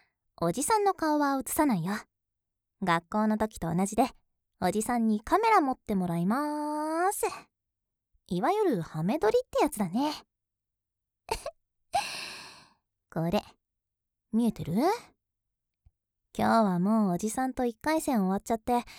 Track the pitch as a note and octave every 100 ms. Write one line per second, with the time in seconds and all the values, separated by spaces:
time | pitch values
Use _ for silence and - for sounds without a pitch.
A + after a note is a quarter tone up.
0 | _ _ _ - E3+ F3 D4 A4 G4+ F#4+
1 | D#4 D4+ C#4+ C#4 - - D4+ G3 E3+ G#3+
2 | - _ _ _ _ _ _ _ F#3+ E3+
3 | - G#3+ G#3+ G#3+ G#3+ - E3 E3 G3 -
4 | B3+ - _ _ _ _ F#3 G#3 G#3+ A#3+
5 | A3+ G#3+ - F4+ A4+ G#4 C#4 B3+ - G3
6 | F3+ E3+ F3+ B3+ D4 D4+ D4+ D4+ D#4 D#4+
7 | F#4 G#4 G#4+ - - _ _ _ _ _
8 | _ _ - F3 B3 G#4 G4 G#3 D#3+ D#3
9 | E3 D4+ G#4 A#4+ - C5+ - - F#3 G3+
10 | D4 D4 - _ _ _ _ _ _ _
11 | _ _ - A4 - - _ _ _ G5+
12 | - - - - - - - _ _ _
13 | _ - E3 - - _ _ _ _ _
14 | _ _ _ G#3+ A#3 - D3+ F3+ D#4+ A#4+
15 | - _ _ _ _ _ _ _ _ _
16 | _ _ _ - G#3+ A3+ G#3 F3+ F#3+ A3
17 | G3+ F3 G#3+ A#3+ C4 - A#3+ - D4+ D#4+
18 | D#4 A#3+ F#3 G3 - A#3 - A#3+ -